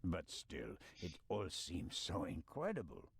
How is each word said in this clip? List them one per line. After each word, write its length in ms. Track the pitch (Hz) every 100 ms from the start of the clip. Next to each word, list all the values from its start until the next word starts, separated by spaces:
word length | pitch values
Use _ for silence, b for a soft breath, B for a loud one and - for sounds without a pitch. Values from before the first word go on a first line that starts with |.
But 260 | 90 82 80
still, 460 | - - - - - B B
it 160 | 90 76 -
all 200 | 110 101
seems 460 | - - 87 - -
so 280 | - -
incredible. 840 | 269 - - - 180 190 - - -